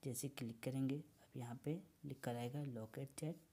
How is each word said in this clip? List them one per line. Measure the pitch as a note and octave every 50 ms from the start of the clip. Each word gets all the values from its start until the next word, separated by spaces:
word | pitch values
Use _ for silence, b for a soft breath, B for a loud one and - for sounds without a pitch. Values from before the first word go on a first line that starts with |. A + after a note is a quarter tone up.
| -
जैसे | C#3 A#2+ - - C#3
click | - - B2 A2+ A2+ A2+ -
करेंगे | C3 B2+ C3+ C3+ C3 C3+
अब | D3 D#3 - - - - - -
यहाँ | C3 B2 A#2+ A#2+ C3 -
पे | C#3+ D#3 F3+ F#3+ - - - -
लिख | C#3+ C3+ -
कर | - B2+ A#2+
आएगा | A#2+ A#2+ B2 C3+ D3 D3
locked | C#3 B2 A2+ G#2+ G#2+ - - C#3 C3+ - -
चैट | - D3+ E3 D#3+ - -